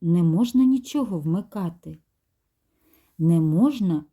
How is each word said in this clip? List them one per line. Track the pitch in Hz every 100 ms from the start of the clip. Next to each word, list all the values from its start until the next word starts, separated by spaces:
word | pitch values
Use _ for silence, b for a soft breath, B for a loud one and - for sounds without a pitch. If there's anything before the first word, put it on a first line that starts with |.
не | 170 175
можна | 165 165 240 247
нічого | 262 262 - 294 220 175
вмикати. | 156 180 - 208 175 170 160 160 _ _ _ _ _ _ _ _ _ _ _ -
Не | 160 165
можна | 156 160 277 254 190 151 151